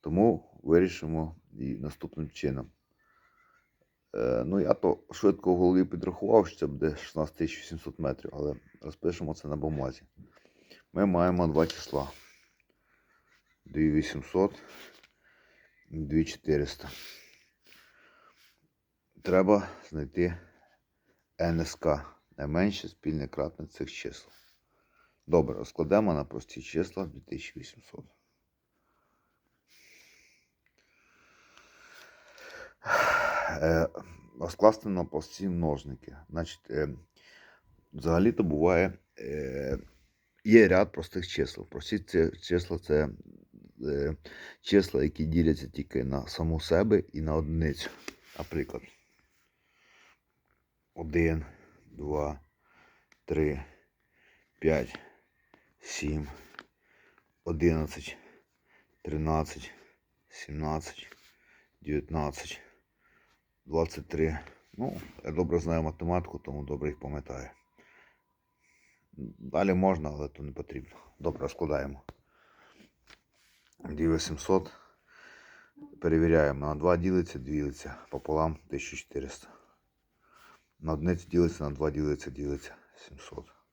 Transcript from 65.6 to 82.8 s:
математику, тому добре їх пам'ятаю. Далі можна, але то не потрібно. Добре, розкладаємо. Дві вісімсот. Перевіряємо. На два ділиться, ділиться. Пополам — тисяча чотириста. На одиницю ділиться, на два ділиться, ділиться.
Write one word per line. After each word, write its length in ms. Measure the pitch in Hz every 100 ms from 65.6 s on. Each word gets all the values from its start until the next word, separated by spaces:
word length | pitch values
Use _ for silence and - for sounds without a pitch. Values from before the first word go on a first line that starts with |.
| 82 82
математику, 560 | 78 80 85 90 87 73
тому 260 | - 71
добре 240 | 69 73 73
їх 120 | 71
пам'ятаю. 500 | 67 73 69 65 65 - _ _ _ _ _ _ _ _ _ _ _ _ _ _ _ 78 64 -
Далі 360 | 65 71 98
можна, 340 | 90 95 90 73
але 200 | 73 73
то 140 | -
не 100 | 73
потрібно. 440 | 65 80 67 67 - - _
Добре, 240 | 85 71
розкладаємо. 600 | 69 - 82 73 69 69 - - _ _ _ _ _ _ _ _ _ - _ _ _ _ _ _
Дві 300 | - 76 82
вісімсот. 640 | 80 - 78 - 95 90 - _ _ _ - - - - - _ - - -
Перевіряємо. 640 | 85 80 82 82 71 69 71
На 80 |
два 220 | 76 82 87
ділиться, 420 | 90 92 87 71
ділиться. 580 | 65 76 71 71 71 69 -
Пополам — 480 | 71 - 78 80 78 _
тисяча 260 | 69 - 73
чотириста. 520 | - 69 69 - - - _ _ _ _ _ _ _ _ - - _ _
На 140 | 78
одиницю 360 | 78 82 87 -
ділиться, 360 | 87 87 -
на 60 | 73
два 200 | 71 78
ділиться, 400 | 71 76 73 -
ділиться. 440 | 65 71 71 - -